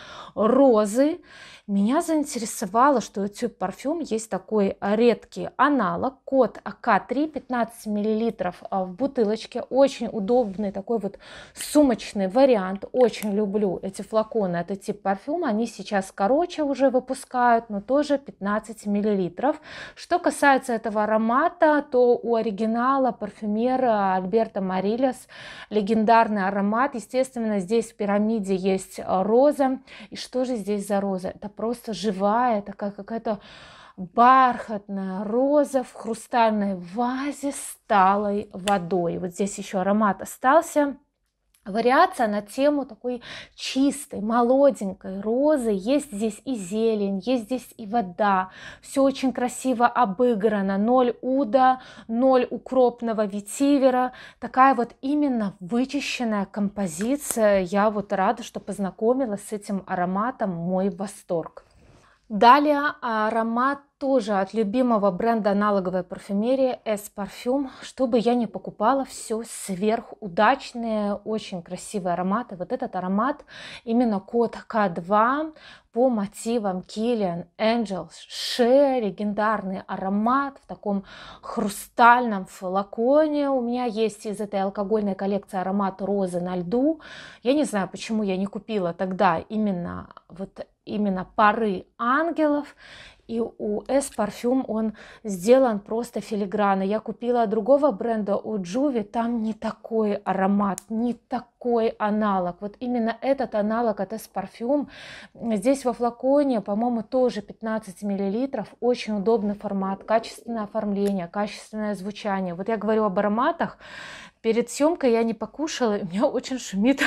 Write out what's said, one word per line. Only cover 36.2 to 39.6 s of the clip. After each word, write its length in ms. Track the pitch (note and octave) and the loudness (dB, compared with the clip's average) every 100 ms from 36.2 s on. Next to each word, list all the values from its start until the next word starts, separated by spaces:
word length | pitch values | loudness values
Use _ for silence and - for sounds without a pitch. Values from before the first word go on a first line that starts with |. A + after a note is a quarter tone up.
| - B3 A3+ G#3+ G3+ F#3 F3 G#3 | -2 2 2 2 -2 -4 -6 -4
вазе 560 | A#3+ C4 C#4+ - C#4+ | -4 -2 -6 -6 -6
с 260 | C#4 - - - | -6 -12 -14 2
талой 640 | G3+ F#3+ G3+ G#3 G3+ G#3 | 4 6 4 0 -2 -6
водой. 640 | G3 F#3+ G3+ E3+ F#3 E3+ F3 | -6 0 0 0 -2 0 -4
Вот 140 | F3+ | -6
здесь 260 | - G3+ | -4 -4
еще 220 | - | -6